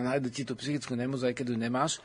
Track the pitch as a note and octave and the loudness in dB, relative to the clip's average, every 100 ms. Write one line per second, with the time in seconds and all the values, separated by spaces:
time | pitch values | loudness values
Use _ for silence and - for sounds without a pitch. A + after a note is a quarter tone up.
0 | B2 C#3 B2+ A#2+ B2+ A#2+ C3 D3 - A#2+ | 2 2 0 -2 -4 -4 -2 -2 -2 -2
1 | B2+ C3+ B2 B2 B2 A2+ A#2 B2+ D3+ - | 0 0 0 0 0 0 2 2 2 0